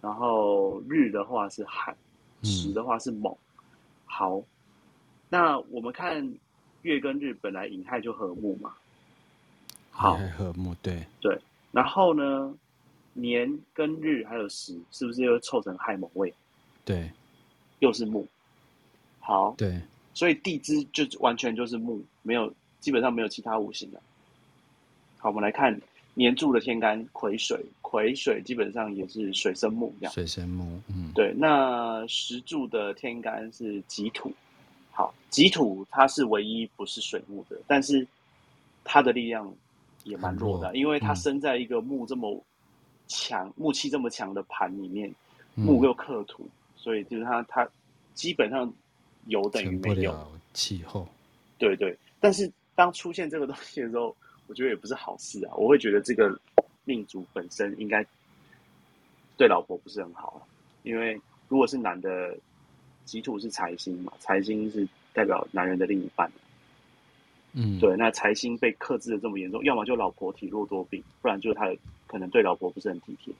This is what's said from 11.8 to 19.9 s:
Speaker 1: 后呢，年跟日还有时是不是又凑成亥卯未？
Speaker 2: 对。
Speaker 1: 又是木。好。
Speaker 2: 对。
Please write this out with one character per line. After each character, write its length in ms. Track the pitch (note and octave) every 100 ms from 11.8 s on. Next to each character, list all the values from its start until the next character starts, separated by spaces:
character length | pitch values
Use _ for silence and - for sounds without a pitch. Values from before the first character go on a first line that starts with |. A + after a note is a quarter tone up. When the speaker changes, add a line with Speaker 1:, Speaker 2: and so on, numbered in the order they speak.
| C3
Speaker 1:
后 280 | - F#3
呢， 400 | D#3 C#3 C3+ C3+ C#3+ _ _ _ _ _
年 480 | - A#2+ A#2+ B2 D3 -
跟 260 | - D#3 D#3+
日 240 | D#3 C#3
还 120 | A2 A#2
有 120 | G2+
时 320 | - - F2 E2+
是 140 | - B2
不 60 |
是 120 | A#2+
又 140 | B2+ A#2+
凑 220 | - B2
成 160 | G2 F#2
亥 200 | - G2
卯 120 | F2+
未？ 200 | F2+ F#2+ - _ _ _ _ -
Speaker 2:
对。 260 | F2+ E2 - _ _ _ _ _ _
Speaker 1:
又 120 | C3+
是 140 | A#2 A2
木。 200 | G#2+ G2 _ _ _ _ _ _ _ _ _
好。 340 | - G2 F#2+ A#2+
Speaker 2:
对。 240 | G#2 F2 E2+